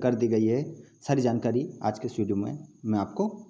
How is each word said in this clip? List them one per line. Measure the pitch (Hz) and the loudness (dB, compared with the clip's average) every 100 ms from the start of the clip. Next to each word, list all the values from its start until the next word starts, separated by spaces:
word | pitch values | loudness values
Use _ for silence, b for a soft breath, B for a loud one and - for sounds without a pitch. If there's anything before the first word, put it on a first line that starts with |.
कर | 127 117 | 0 2
दी | 117 | 2
गई | 110 110 | 4 4
है। | 123 151 - B B | 2 -2 -10 B B
सारी | - 135 | 0 2
जानकारी | 123 117 120 120 - - | 2 2 2 0 -2 -4
आज | 107 - | -2 -2
के | 123 | -4
इस | - | -2
वीडियो | 101 98 | 0 0
में | 107 147 - - 110 | -2 -6 -12 -8 -2
मैं | 104 | 0
आपको | 98 - 214 - | 0 -2 -4 -4